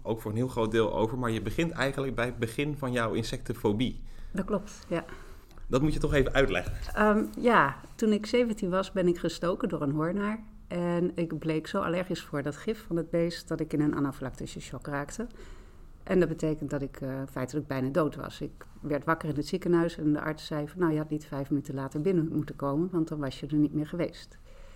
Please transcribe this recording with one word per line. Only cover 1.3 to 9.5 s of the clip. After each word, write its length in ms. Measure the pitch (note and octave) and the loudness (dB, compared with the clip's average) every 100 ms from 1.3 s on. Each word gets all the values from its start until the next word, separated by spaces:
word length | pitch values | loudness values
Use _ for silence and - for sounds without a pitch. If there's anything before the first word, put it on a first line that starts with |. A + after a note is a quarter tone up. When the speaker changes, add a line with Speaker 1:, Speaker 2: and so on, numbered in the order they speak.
Speaker 1:
je 100 | A2 | 0
begint 300 | G#2 D#3+ E3 | -2 0 0
eigenlijk 440 | C3 C3+ C3+ C3+ A2+ | 0 -2 0 -2 -2
bij 100 | B2 | -2
het 140 | A#2 | -2
begin 380 | A2+ - D3+ C#3 | -4 -2 -2 -2
van 140 | B2+ | -2
jouw 220 | B2 A2+ | 0 0
insectenfobie. 920 | G2 A2+ - - A#2 A2 G#2 B2+ - - - - | 0 -2 -4 -6 0 2 4 2 -2 -10 -10 -6
Speaker 2:
Dat 140 | F#3 G3 | -4 0
klopt, 400 | G3+ - - - | -2 -4 -12 -4
ja. 180 | E3 - - - - - - - | -4 -4 -12 -14 -16 -16 -12 0
Speaker 1:
Dat 140 | C3 | 2
moet 120 | D3+ | 4
je 60 | B2 | 2
toch 140 | D3 | 4
even 200 | D3 A#2+ | 4 4
uitleggen. 400 | C#3 C3+ F2+ - - - | 4 4 2 0 -6 -4
Speaker 2:
Ehm, 300 | - G#3+ G#3+ - - | 4 6 6 2 2
ja, 360 | A#3+ G3 C#3+ - - - | 6 8 6 2 -8 0
toen 160 | G#3+ | 2
ik 140 | G#3 G#3+ | 2 2
zeventien 440 | A#3+ A#3+ G#3 F#3 | 2 2 0 0
was, 220 | F#3 F#3+ | 0 0
ben 160 | F#3+ F3+ | 2 4
ik 100 | F3 | 4
gestoken 520 | E3 - F3 | 0 0 -2